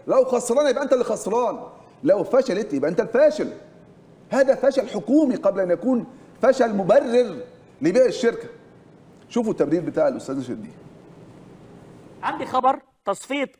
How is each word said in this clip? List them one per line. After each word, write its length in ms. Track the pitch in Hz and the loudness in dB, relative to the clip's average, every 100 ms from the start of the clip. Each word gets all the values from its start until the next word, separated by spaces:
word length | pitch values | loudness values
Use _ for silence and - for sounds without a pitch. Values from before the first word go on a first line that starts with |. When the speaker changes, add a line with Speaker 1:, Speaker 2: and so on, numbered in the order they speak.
| - | -2
Speaker 1:
لو 180 | 240 254 | 0 2
خسرانة 440 | 240 - 240 294 | 0 0 0 2
يبقى 140 | 269 | 0
أنت 100 | 285 | 0
اللي 100 | 254 | 0
خسران، 560 | 240 202 190 226 233 - - - - - | 0 -4 -2 -2 -2 -4 -12 -20 -20 -6
لو 200 | 143 202 | 0 0
فشلت 500 | 160 - - 185 226 | 2 0 2 -2 -4
يبقى 180 | 143 147 | -2 -2
أنت 100 | 180 | -2
الفاشل. 520 | 220 240 302 - 143 - - - - - - - - | 0 4 2 2 -6 -8 -20 -20 -20 -20 -20 -20 -4
هذا 260 | 254 269 254 | 0 2 2
فشل 340 | 269 294 208 | 2 0 -4
حكومي 460 | 202 - 294 285 208 | -6 2 2 4 2
قبل 240 | - 185 | 0 0
أن 120 | 185 | 0
يكون 340 | 170 247 247 170 - - - | 0 0 0 -2 -14 -20 -2
فشل 340 | 247 254 226 202 | 0 2 2 0
مبرر 680 | 180 254 285 240 233 143 - - - - | 4 4 4 2 0 -4 -14 -20 -20 -4
لبيع 240 | 151 214 247 | 0 4 2
الشركة. 420 | - 233 - - - - - - - - - - | 2 -2 -2 -10 -18 -20 -20 -20 -20 -20 -20 -6
شوفوا 220 | 240 220 | -4 -2
التبرير 300 | 175 151 170 | 0 0 0
بتاع 260 | 147 147 151 | -2 -2 -2
الأستاذ 300 | 117 - 135 | -2 -8 -8
نشأة 160 | 123 | -6
الديهي. 200 | 107 104 - - - - - - - - - - - - - - - | -10 -12 -18 -20 -20 -20 -20 -20 -20 -20 -20 -20 -20 -20 -20 -20 -10
Speaker 2:
عندي 220 | 220 - 262 | -8 -6 -4
خبر 340 | 262 262 - _ _ - | 0 0 0 _ _ -8
تصفية 460 | 190 - 277 262 _ | -6 -4 -6 -6 _